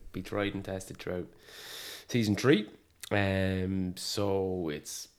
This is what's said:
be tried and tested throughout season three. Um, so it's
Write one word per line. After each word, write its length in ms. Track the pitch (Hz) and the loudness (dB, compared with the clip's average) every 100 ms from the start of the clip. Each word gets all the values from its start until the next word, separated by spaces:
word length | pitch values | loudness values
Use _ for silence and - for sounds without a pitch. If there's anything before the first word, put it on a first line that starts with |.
| - | -10
be 100 | - | -8
tried 320 | 95 104 101 98 | -4 0 0 -2
and 100 | 95 | -4
tested 320 | 95 - 92 | -6 -6 -8
throughout 300 | - 90 - - - - - - - - - | -4 -4 -6 -12 -20 -16 -14 -12 -12 -12 0
season 280 | 123 104 98 | 2 4 4
three. 320 | 123 - - - _ _ - | 6 6 4 -10 _ _ 0
Um, 800 | 104 98 95 95 95 92 95 90 90 | 2 4 4 2 2 2 0 0 -4
so 720 | - - 101 98 95 90 80 | -4 -2 2 2 0 0 -2
it's 400 | 76 - - - | -4 -8 -10 -12